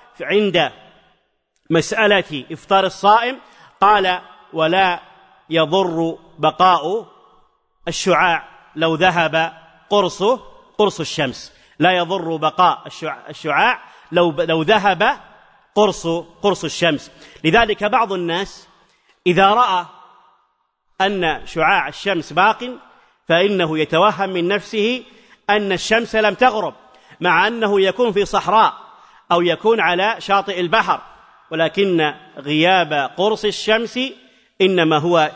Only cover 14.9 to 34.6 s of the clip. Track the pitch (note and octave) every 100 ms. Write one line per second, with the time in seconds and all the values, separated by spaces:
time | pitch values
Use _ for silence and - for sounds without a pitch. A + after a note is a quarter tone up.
14.9 | F3 A3 C#4 - - _ _ _ G#3 G#3
15.9 | - E3 E3+ D#3+ _ G3+ F3+ D#3 - E3+
16.9 | C#3+ - - - - D#3+ A3 A3 G#3 G#3
17.9 | A#3+ A3+ F#3+ E3+ F3 G3 - - _ _
18.9 | _ _ _ F3+ F3 G3 A3 A#3+ F3 E3+
19.9 | - - _ _ _ _ _ _ _ _
20.9 | - F#3+ G3 E3 C3 - E3 D#3 F#3+ C#3+
21.9 | - G3 F3+ - D3+ G3+ A3+ B3 A#3+ -
22.9 | _ _ _ - E3 G3+ F#3+ E3 D#3 D3+
23.9 | D#3+ G3+ D#3 G3 F3+ E3+ G3+ - A3 G#3+
24.9 | B3 A#3 - _ _ - G#3 G3+ F3+ -
25.9 | A3 A#3 A3 G#3 F#3+ B3+ G#3+ E3+ - -
26.9 | - _ - F3 E3 G3+ A#3 G#3+ G3+ F#3+
27.9 | F3+ A#3+ G3 G3 G3+ E3+ G#3+ F#3 - -
28.9 | - - _ _ F3 F3 D#3+ A3 A3+ E3+
29.9 | F3 G3+ G#3 F3 G3 G3 F3+ F3+ G#3+ F#3
30.9 | D#3 - - - _ _ D#3+ D#3+ F#3+ G3
31.9 | E3+ D3+ C#3 - - C#3 D#3 E3+ F#3+ D#3+
32.9 | D3 C3 - G3+ G#3 G#3+ - - A3 A3+
33.9 | B3 C4 - _ _ _ _